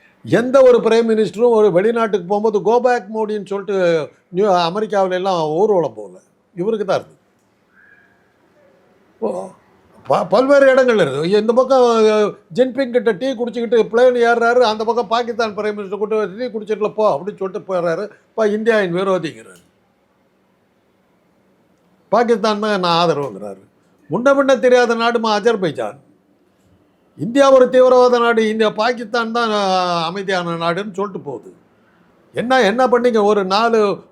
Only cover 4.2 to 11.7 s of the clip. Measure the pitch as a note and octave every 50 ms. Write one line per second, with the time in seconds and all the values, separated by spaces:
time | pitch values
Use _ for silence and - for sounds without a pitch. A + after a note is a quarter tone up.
4.2 | _ _ F3+ F3 G#3 G#3+ F#3 F3 F3 E3 F3 G#3+ G#3+ G#3+ G#3+ G3 F#3+ F#3 F#3 F3+
5.2 | F#3 G3 F#3 E3+ D#3+ D3+ D3+ E3 G#3 G#3+ G#3 F3+ D#3+ C3+ A2 G#2+ G#2 F#2+ F2+ F#2
6.2 | - _ _ _ _ _ _ F3+ E3+ G#3+ A3+ G#3 G#3 F#3 F3 B2+ G2+ - - _
7.2 | _ _ _ _ _ _ _ _ _ _ _ _ _ _ _ _ _ _ _ _
8.2 | _ _ _ _ _ _ _ _ _ _ _ _ _ _ _ _ _ _ _ _
9.2 | A3+ G#3 F#3+ F3+ F#3+ F#3+ - _ _ _ _ _ _ _ _ _ - - C#3 F3+
10.2 | G3+ E3 F#3 G#3+ C4 C4+ C#4+ C#4 C#4 C4+ C4 C4 C4 B3+ A3+ G#3 F3 C#3 B2+ C#3
11.2 | D#3 F3 G3+ G#3 G#3 A3+ A3+ B3+ B3+ -